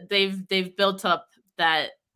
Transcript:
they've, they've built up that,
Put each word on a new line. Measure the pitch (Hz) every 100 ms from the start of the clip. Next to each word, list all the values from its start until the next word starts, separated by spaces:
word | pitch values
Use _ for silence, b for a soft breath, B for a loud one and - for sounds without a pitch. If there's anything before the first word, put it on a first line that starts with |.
| 180
they've, | 202 196 196 190
they've | 190 180 -
built | 196 196 196
up | 170 - _ _ -
that, | 165 156 135 - _